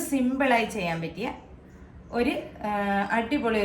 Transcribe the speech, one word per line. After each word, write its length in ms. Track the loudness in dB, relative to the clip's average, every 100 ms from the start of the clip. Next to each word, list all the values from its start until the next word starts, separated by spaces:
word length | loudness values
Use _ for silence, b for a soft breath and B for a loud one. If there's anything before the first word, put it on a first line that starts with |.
| 0
സിമ്പിളായി 580 | 2 2 4 4 4 2 -2
ചെയ്യാൻ 220 | -2 -2
പറ്റിയ 240 | -4 -6 -6 -6 -12 -20 -20 B B B -6 0
ഒരു, 140 | 0 0 -4 -8 -4
ആ, 40 | -2 0 0 2 0
അടിപൊളി 420 | 2 0 2 2